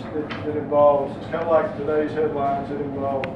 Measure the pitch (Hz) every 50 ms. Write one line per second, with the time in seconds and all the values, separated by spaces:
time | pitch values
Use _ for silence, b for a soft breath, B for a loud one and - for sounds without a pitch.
0 | - - 156 151 151 - - - 151 151 151 151 135 139 147 147 147 147 143 139
1 | 135 120 113 - - - - 165 - 170 160 147 - - - 143 143 151 151 151
2 | 151 147 - 151 156 143 143 143 139 139 139 139 139 139 143 143 143 139 135 139
3 | 139 139 139 131 - - -